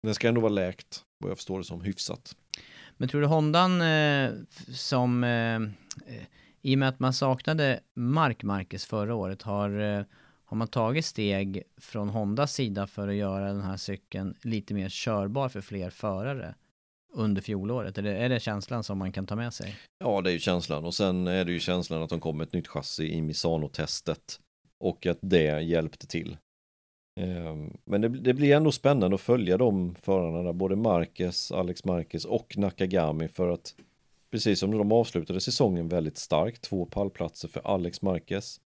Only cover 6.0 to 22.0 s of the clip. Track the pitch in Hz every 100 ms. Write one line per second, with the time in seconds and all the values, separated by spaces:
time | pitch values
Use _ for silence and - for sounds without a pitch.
6 | - 117 113 _ _ _ 139 135 131 127
7 | 131 127 135 131 - 156 139 123 _ -
8 | 120 151 151 110 101 98 95 - - 107
9 | 104 117 92 95 113 101 101 104 104 101
10 | 101 _ - _ _ 110 113 127 113 147
11 | 156 - 104 98 98 95 - - - 110
12 | 101 110 101 110 143 - 120 98 98 -
13 | 101 101 98 95 98 101 92 98 - 98
14 | _ 98 98 - 117 110 - 101 95 -
15 | - 107 98 131 131 104 - 98 90 -
16 | 104 95 120 135 87 - _ _ _ _
17 | _ 240 107 98 - 101 101 123 95 95
18 | 101 98 123 120 - 104 - 120 104 98
19 | 95 92 95 104 120 - 101 104 - _
20 | 123 98 90 85 98 90 82 76 85 -
21 | 98 92 90 92 87 85 82 90 82 80